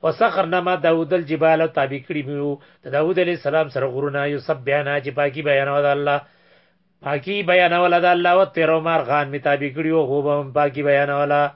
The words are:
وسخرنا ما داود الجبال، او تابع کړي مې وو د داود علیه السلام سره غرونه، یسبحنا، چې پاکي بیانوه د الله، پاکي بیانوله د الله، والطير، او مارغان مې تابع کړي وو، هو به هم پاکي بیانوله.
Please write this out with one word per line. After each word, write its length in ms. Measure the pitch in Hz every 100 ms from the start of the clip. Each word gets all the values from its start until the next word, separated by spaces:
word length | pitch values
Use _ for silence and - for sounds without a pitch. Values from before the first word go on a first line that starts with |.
وسخرنا 560 | 160 - 220 165 175 180
ما 140 | 175 175
داود 380 | 160 165 160
الجبال، 480 | 170 156 156 160 160
او 60 | 160
تابع 320 | 156 139 135 127
کړي 140 | 156 135
مې 120 | 143
وو 180 | 143 143 - _
د 40 | -
داود 300 | 135 156 180
علیه 180 | 175 175
السلام 280 | 143 156 156
سره 160 | 135 131
غرونه، 380 | 127 143 139 143
یسبحنا، 680 | 143 127 156 127 139 143 143
چې 120 | 135 139
پاکي 260 | 143 135
بیانوه 400 | 147 139 139 143
د 40 | 143
الله، 320 | 143 143 143 - _ _ _ _ _ _ _
پاکي 400 | - 147 131 202
بیانوله 560 | 180 180 175 175 175 175
د 60 | 175
الله، 280 | 175 175 180
والطير، 320 | 190 170 160
او 120 | 160
مارغان 440 | 160 165 127 147 143
مې 80 | 143
تابع 260 | 139 143 143
کړي 220 | 135 160
وو، 180 | 160 139
هو 120 | 143
به 100 | 143 147
هم 60 | 139
پاکي 280 | 135 147 135
بیانوله. 580 | 143 139 143 143 143 143 143